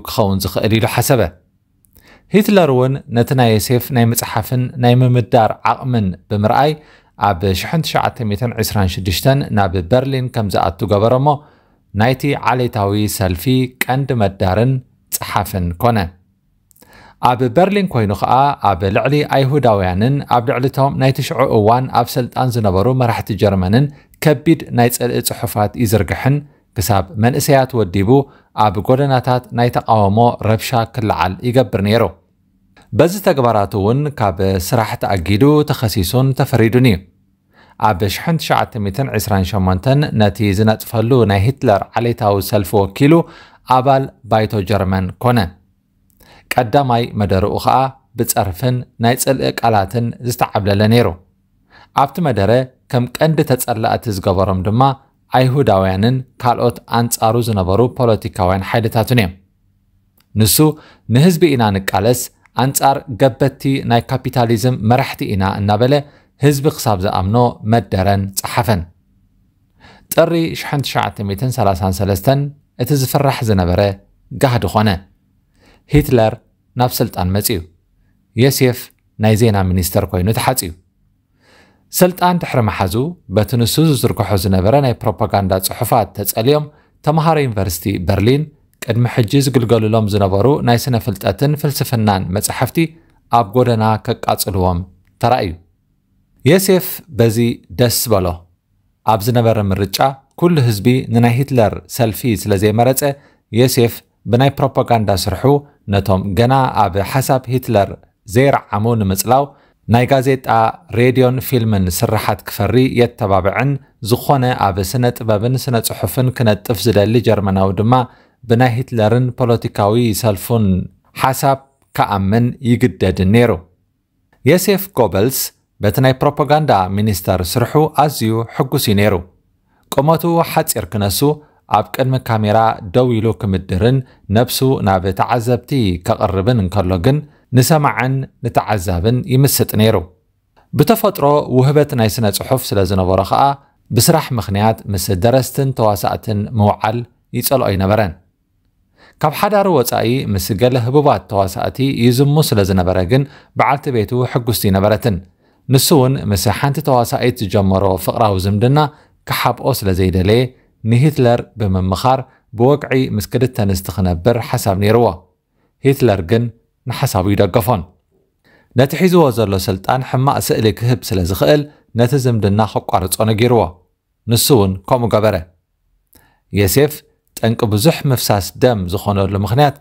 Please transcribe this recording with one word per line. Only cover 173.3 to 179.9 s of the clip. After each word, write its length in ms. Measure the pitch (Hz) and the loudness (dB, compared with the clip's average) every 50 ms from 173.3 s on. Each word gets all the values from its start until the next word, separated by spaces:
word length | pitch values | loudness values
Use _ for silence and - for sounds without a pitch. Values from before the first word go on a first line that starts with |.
| 113 101 120 120 123 113 95 80 82 - _ _ _ _ _ _ _ _ _ | 0 2 2 2 2 2 0 0 -4 -10 _ _ _ _ _ _ _ _ _
ንሱ 200 | 110 120 110 - - | -2 -2 0 2 4
እውን 220 | 143 110 101 95 95 95 | 4 4 4 2 0 -4
ከምኡ 280 | - - 131 123 120 104 | -4 -2 -2 -2 0 0
ገበረ። 260 | 113 107 104 107 101 87 82 - _ _ _ _ _ _ _ _ _ _ _ _ _ _ _ _ _ _ _ _ | 0 0 2 0 0 -2 -6 -10 _ _ _ _ _ _ _ _ _ _ _ _ _ _ _ _ _ _ _ _
ዮሴፍ 420 | - 98 101 95 - 135 151 - - - - _ _ _ _ _ - | -2 0 0 2 2 2 2 0 -2 -6 -18 _ _ _ _ _ -8
ጠንቂ 240 | - - 113 117 - 123 | -4 -2 -2 -2 -2 -2
ብዙሕ 300 | 107 104 104 101 165 160 - - | -2 -2 0 2 2 0 0 0
ምፍሳስ 400 | 143 127 117 - - 110 101 92 - - | -2 -2 -2 0 0 -2 -2 -2 -6 -4
ደም 240 | 104 120 127 120 101 92 90 | 0 0 0 0 0 -2 -4
ዝኾነሉ 460 | 92 101 - 107 98 98 98 92 101 98 | -6 -4 -4 -2 -2 0 0 -2 -2 -4
ምኽንያት 380 | 101 101 113 135 147 143 - - _ _ | -4 -2 0 2 2 2 0 -4 _ _